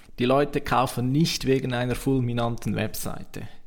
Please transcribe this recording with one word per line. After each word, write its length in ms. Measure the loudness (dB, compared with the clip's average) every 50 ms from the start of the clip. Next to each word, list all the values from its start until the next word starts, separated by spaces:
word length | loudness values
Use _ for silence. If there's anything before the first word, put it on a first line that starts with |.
| -20 -14 -4 -2
Die 60 | 2
Leute 360 | 4 4 4 4 2 0 -4
kaufen 520 | -2 0 2 2 2 2 0 -2 0 2 4
nicht 340 | 4 4 2 2 0 2
wegen 260 | 2 2 2 2 0 -2
einer 220 | -2 0 0 -2
fulminanten 800 | -2 0 2 2 2 2 0 0 0 0 0 -2 -2 -2 -2 -2
Webseite. 680 | 0 -2 -2 -4 -6 -6 -6 -8 -8 -10 -10 -10 -10 -10 -10 -12 -14 -16